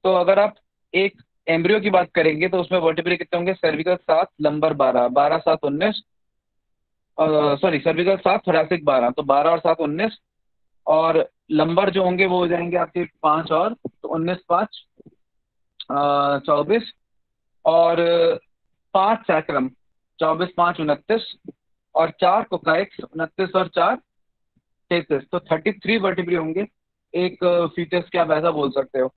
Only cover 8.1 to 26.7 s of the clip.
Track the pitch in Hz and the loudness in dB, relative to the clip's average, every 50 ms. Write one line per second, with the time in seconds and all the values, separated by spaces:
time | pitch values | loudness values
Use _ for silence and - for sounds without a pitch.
8.1 | 196 190 - 190 190 220 _ 185 160 160 156 151 180 170 147 143 139 131 120 120 | 0 0 0 -2 -2 0 _ 0 0 0 0 0 -4 -2 0 0 2 2 2 0
9.1 | 127 - 151 139 139 143 143 160 170 160 - 170 160 165 160 147 147 165 202 220 | -2 -4 0 2 2 2 4 2 0 2 0 -2 0 0 -2 -4 -2 -4 -4 -6
10.1 | - _ _ _ _ _ _ _ _ _ _ _ _ _ _ 143 156 160 160 165 | -6 _ _ _ _ _ _ _ _ _ _ _ _ _ _ 0 0 2 2 2
11.1 | 160 160 - - _ _ _ - 156 151 156 165 170 185 202 190 180 196 185 180 | 0 0 -2 -2 _ _ _ -4 -2 0 0 2 0 0 0 0 0 0 0 0
12.1 | 180 180 196 185 180 180 175 165 175 170 175 175 175 175 170 - _ 180 175 165 | 0 0 0 0 0 -2 0 -2 -2 -4 -4 -4 -4 -4 -4 -4 _ -6 -6 -6
13.1 | _ _ - 151 151 160 160 - 160 160 180 220 233 _ _ 139 _ _ - - | _ _ 0 0 0 0 -2 -2 -2 0 0 -2 -4 _ _ -18 _ _ -10 -8
14.1 | - 160 165 175 180 175 _ - 175 180 220 - - - _ _ _ _ _ - | -6 -4 -4 -4 -4 -6 _ -2 -2 -2 -2 -4 -8 -20 _ _ _ _ _ -20
15.1 | _ _ _ _ _ _ _ _ _ _ _ _ _ _ - - 143 143 143 143 | _ _ _ _ _ _ _ _ _ _ _ _ _ _ -10 -6 -2 0 0 2
16.1 | 143 143 143 143 143 139 143 - 147 147 147 156 208 233 226 - - _ _ _ | 2 2 2 0 0 -2 0 0 0 0 2 0 0 -2 -2 -6 -20 _ _ _
17.1 | _ _ _ _ _ _ _ _ _ _ _ - 165 170 170 170 170 165 170 170 | _ _ _ _ _ _ _ _ _ _ _ 2 4 6 4 4 2 2 2 2
18.1 | 170 170 165 170 - - _ _ _ _ _ _ _ _ _ _ - 190 190 208 | 2 4 2 2 0 -2 _ _ _ _ _ _ _ _ _ _ 0 2 2 2
19.1 | 226 214 - - 170 156 156 - 151 139 131 131 - _ _ _ _ _ _ _ | 0 0 0 -2 -2 -2 -2 -2 -4 -4 -4 -4 -8 _ _ _ _ _ _ _
20.1 | _ _ 160 160 160 160 180 180 - - 175 175 170 - 156 151 147 143 _ - | _ _ -2 -2 -2 -2 -4 -6 -2 0 0 0 0 -2 -2 -2 -2 -4 _ -4
21.1 | 220 226 - - - _ _ - _ _ _ _ _ _ _ _ _ 165 165 165 | -4 -4 -4 -10 -20 _ _ -20 _ _ _ _ _ _ _ _ _ -2 -2 -2
22.1 | - - 190 180 190 214 - - 180 170 - 165 160 170 202 - - - - _ | -2 0 2 2 2 2 0 -4 -8 -4 0 0 0 0 -2 -4 -8 -18 -18 _
23.1 | - 160 160 156 _ - 190 180 - 185 185 - - 180 170 190 254 - _ _ | -8 -8 -8 -8 _ -6 -6 -2 0 -2 -2 0 0 0 0 0 0 -4 _ _
24.1 | _ _ _ _ _ _ _ _ _ _ _ _ _ _ _ _ 175 170 - _ | _ _ _ _ _ _ _ _ _ _ _ _ _ _ _ _ -4 -4 0 _
25.1 | 156 135 - _ - 175 - - 165 160 - 220 208 - - 180 220 220 190 196 | -4 -4 -2 _ -8 -8 -2 -2 -4 -2 -2 -4 -6 -4 -4 -2 -2 0 0 -2
26.1 | 180 180 175 170 180 170 160 160 160 190 208 - | -2 -4 -4 -4 -4 -4 -4 -4 -4 -6 -6 -8